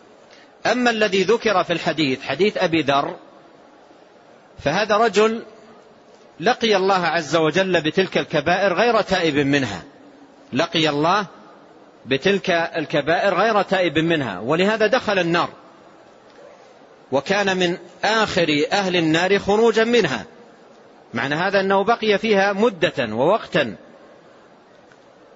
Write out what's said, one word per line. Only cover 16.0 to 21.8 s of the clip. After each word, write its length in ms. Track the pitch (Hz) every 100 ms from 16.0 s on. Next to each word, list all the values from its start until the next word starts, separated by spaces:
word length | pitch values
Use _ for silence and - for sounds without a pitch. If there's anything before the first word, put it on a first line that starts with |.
| - - - - - - - - - - -
وكان 440 | 135 - 202 196 185
من 220 | 180 180 - -
آخر 600 | - 220 202 185 165 147 156
أهل 240 | 196 190 180
النار 420 | 160 156 185 202
خروجا 460 | 190 214 233 214
منها. 400 | 226 240 175 120 87 - - - - - - - -
معنى 200 | 117 131
هذا 260 | 151 190 196
أنه 240 | 190 196